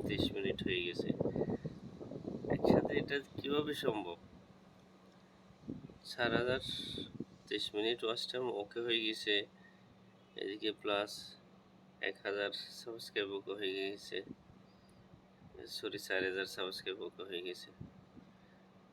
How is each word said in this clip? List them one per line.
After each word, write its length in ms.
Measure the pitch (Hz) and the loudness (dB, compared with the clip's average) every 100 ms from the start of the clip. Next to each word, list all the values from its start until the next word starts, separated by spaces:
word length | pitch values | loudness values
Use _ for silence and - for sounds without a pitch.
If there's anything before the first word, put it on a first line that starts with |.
তিরিশ 220 | 101 98 92 101 | 2 2 2 2
মিনিট 220 | 98 95 98 | 0 0 2
হয়ে 140 | 90 87 | 2 0
গেছে। 240 | 85 - - - - - - - - - - - - - - - | 0 0 2 2 2 0 0 -4 -8 -12 -12 -10 -8 -6 -6 0
একসাথে 380 | - - - - 143 | 4 8 8 8 2
এটা 160 | - 139 - - | 4 0 0 -4
কিভাবে 340 | 139 147 151 143 | 2 2 2 2
সম্ভব? 340 | 123 107 90 87 - - - - - - - - - - - - - - - - - - - | 2 2 -2 -8 -12 -20 -20 -20 -20 -20 -20 -20 -20 -20 -20 -20 -20 -16 -8 -8 -8 -16 -10
চার 180 | - 117 117 | 0 4 4
হাজার 260 | 123 127 - - - - - - - - - | 4 2 0 -4 -4 -6 -8 -8 -10 -10 -4
তিরিশ 200 | 104 - 104 | -2 0 2
মিনিট 220 | 110 120 | 2 2
ওয়াচ 180 | 113 120 - | 0 0 0
টাইম 140 | 127 127 101 | 0 0 0
ওকে 160 | 101 117 120 | -2 -2 2
হয়ে 140 | 113 110 | 2 2
গেছে, 280 | 107 110 101 107 - - - - - - - - - | 0 4 4 2 -10 -20 -20 -20 -20 -20 -20 -14 -6
এদিকে 300 | 98 107 107 101 | -4 -2 -2 0
প্লাস 300 | 107 101 104 - - - - - - - - - 98 | 2 4 2 -4 -10 -16 -20 -20 -20 -20 -20 -4 -4
এক 80 | - | -2
হাজার 260 | 104 101 101 - - - | -2 0 0 -2 -8 -10
সাবস্ক্রাইব 480 | 120 113 - 110 98 98 | -8 -8 -4 -2 0 -2
ওকে 140 | 95 101 | -4 -2
হয়ে 140 | 95 98 | 0 0
গেছে, 380 | 98 101 - 95 - - - - - - - - - - - - - - - - | 0 -2 -6 -6 -6 -14 -16 -20 -20 -20 -20 -20 -20 -20 -20 -20 -18 -14 -8 -4
সরি, 220 | 104 101 - | -4 -4 2
চার 140 | 95 95 | 4 4
হাজার 200 | 95 95 - | 2 0 -2
সাবস্ক্রাইব 420 | 95 95 98 95 85 | -4 -4 -4 -4 -6
ওকে 160 | - 98 | -8 -6
হয়ে 140 | 87 90 | -4 -4
গেছে। 220 | 90 - - - - - - - - - - - - - | -8 -12 -14 -14 -16 -20 -20 -20 -20 -20 -20 -20 -20 -20